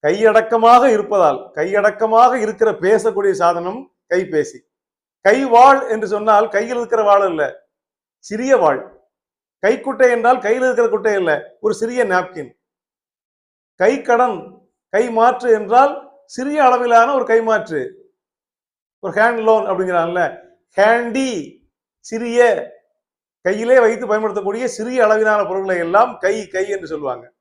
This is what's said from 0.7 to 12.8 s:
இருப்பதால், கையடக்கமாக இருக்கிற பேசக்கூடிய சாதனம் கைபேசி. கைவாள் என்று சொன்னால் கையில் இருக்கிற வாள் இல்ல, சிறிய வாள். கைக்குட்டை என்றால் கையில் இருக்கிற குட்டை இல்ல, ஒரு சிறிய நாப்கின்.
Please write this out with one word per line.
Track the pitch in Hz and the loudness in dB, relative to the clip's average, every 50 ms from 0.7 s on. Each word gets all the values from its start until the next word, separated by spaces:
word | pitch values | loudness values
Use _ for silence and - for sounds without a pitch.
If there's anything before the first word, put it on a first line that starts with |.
| 240 247 247 269 226 | 6 8 6 4 2
இருப்பதால், | 208 202 196 208 196 175 151 135 - - - _ | 0 -2 -2 0 2 2 2 0 -2 -8 -12 _
கையடக்கமாக | 151 156 185 196 202 202 214 202 208 220 220 220 226 247 254 254 262 208 | -6 -4 -2 -2 0 0 0 0 0 -2 2 4 4 4 4 4 0 -4
இருக்கிற | 208 214 - 226 220 196 - 165 | -4 -2 0 0 -2 0 -2 0
பேசக்கூடிய | 185 220 208 208 226 190 202 196 196 185 - | 0 0 2 0 -2 -4 0 -2 -2 0 2
சாதனம் | 175 170 175 170 175 180 208 254 269 _ _ _ _ _ | 0 0 0 -2 -6 -8 -10 -10 -14 _ _ _ _ _
கைபேசி. | 170 180 190 - 160 151 143 151 - 123 _ _ _ _ _ _ _ _ _ _ _ _ _ | -4 -4 -4 -2 -4 -4 -4 -4 -10 -20 _ _ _ _ _ _ _ _ _ _ _ _ _
கைவாள் | 190 220 262 277 262 233 233 254 269 277 269 269 - | 2 2 2 0 2 6 8 8 8 6 4 0 -4
என்று | 220 220 208 190 208 | -4 -4 -4 -6 -6
சொன்னால் | 208 208 220 214 202 220 220 175 | -4 0 2 2 2 2 0 -2
கையில் | 196 226 233 254 240 | -4 -4 -4 -6 -6
இருக்கிற | 240 226 233 220 | -4 -2 -2 0
வாள் | 214 202 202 202 196 190 | 2 4 4 4 2 0
இல்ல, | 170 156 147 - - - _ _ _ _ _ _ _ _ _ _ _ _ _ | -2 -4 -4 -6 -6 -12 _ _ _ _ _ _ _ _ _ _ _ _ _
சிறிய | - 202 214 254 269 269 220 | -10 -8 -6 0 0 2 2
வாள். | 175 156 135 - - - _ _ _ _ _ _ _ _ _ _ _ _ _ _ | 2 2 0 -2 -8 -14 _ _ _ _ _ _ _ _ _ _ _ _ _ _
கைக்குட்டை | - 202 254 - - 269 254 214 262 247 240 | -2 -2 -2 -2 -4 -10 0 2 2 2 2
என்றால் | 233 220 240 254 254 - | 2 2 0 0 0 0
கையில் | 208 233 262 254 | -2 -2 0 0
இருக்கிற | 254 240 214 233 226 | -2 0 0 0 0
குட்டை | 196 208 190 220 208 196 | -2 -2 -2 -2 -2 0
இல்ல, | 180 165 151 147 - - _ _ | 0 -2 -2 -2 -4 -14 _ _
ஒரு | - 214 208 | -4 -4 -4
சிறிய | - 226 226 247 254 240 | -2 -6 -6 -2 -2 -2
நாப்கின். | 202 185 185 180 185 - 170 139 120 _ _ _ _ _ _ | 0 0 -2 -2 -4 -12 -16 -16 -16 _ _ _ _ _ _